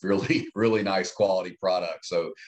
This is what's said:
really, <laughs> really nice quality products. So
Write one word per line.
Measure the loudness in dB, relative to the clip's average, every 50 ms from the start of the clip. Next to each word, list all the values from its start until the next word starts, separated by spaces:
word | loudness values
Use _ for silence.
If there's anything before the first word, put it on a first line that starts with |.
| -2
really, | 0 0 2 2 0 0 -2 -2 -4
<laughs> | -2
really | 0 2 2 2 2 0
nice | 0 0 -2 -2 -2
quality | 0 2 2 2 2 0 -2 -6 -6 -4
products. | -2 0 0 0 -2 -4 -8 -8 -8 -4
So | -2 -2 -2 -4 -8 -14 -20